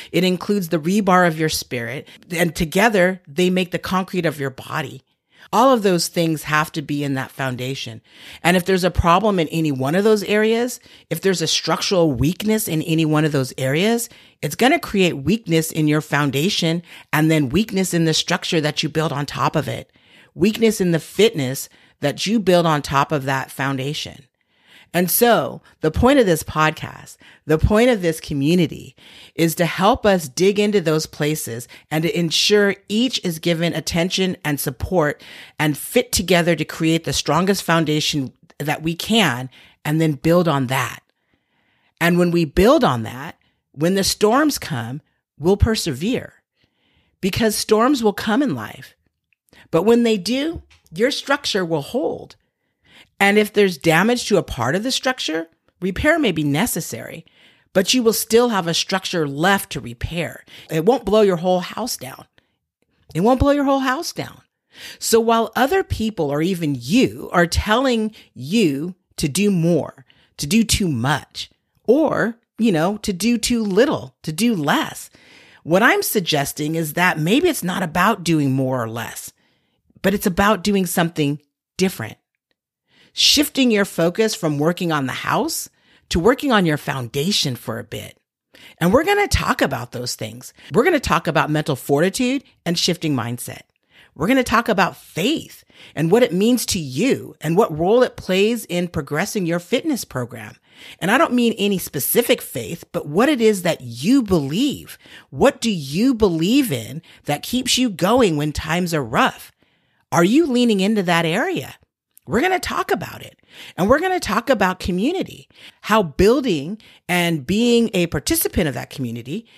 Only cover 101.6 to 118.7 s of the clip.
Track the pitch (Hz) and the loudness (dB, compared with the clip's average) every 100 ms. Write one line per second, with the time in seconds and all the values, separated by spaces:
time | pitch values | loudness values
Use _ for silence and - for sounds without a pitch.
101.6 | 202 190 - 143 - 226 240 - - 131 | 0 0 -4 -6 0 0 2 0 -2 -10
102.6 | 110 170 - 170 139 156 269 277 220 202 | -8 -10 -8 -10 -2 2 2 4 2 2
103.6 | 175 151 123 117 160 277 208 180 135 165 | -2 -4 -8 -6 2 2 4 0 0 -2
104.6 | 277 123 71 - - - _ 135 240 - | -2 -4 -12 -20 -20 -20 _ 2 2 2
105.6 | 233 185 135 156 254 226 202 160 175 269 | -4 -4 -4 0 0 2 2 2 2 2
106.6 | 247 123 104 143 - - - 147 - 247 | 2 -4 -6 -14 -16 -14 -6 -6 -4 -4
107.6 | 247 - 247 175 180 247 214 151 151 - | 0 0 0 0 2 4 4 2 -2 -4
108.6 | 160 170 180 160 117 147 240 - - _ | -4 -2 -2 -2 -2 0 0 -2 -20 _
109.6 | _ _ _ _ _ 160 175 269 330 240 | _ _ _ _ _ 2 4 4 4 2
110.6 | 240 202 190 220 180 170 165 185 349 320 | 2 2 2 0 0 0 0 -2 -2 -4
111.6 | 123 - _ _ _ _ - 190 359 359 | -8 -16 _ _ _ _ -4 -2 0 -2
112.6 | - - 381 - - - - _ _ - | -4 -6 -4 -4 -6 -14 -18 _ _ -20
113.6 | - - 190 285 370 370 - 208 240 240 | -16 -2 2 2 2 -2 -2 -4 0 0
114.6 | 185 180 - 180 240 370 - - - _ | 0 -2 -4 -2 -2 -2 -6 -10 -20 _
115.6 | - _ - 220 170 135 190 262 254 156 | -20 _ 0 0 0 4 4 4 0 -2
116.6 | 147 214 - - - 175 170 165 127 202 | -4 -10 -16 -20 -4 0 0 -2 0 2
117.6 | 240 233 233 185 170 151 - 330 - - | 4 4 2 0 0 -2 -2 -2 0 0
118.6 | 160 | -2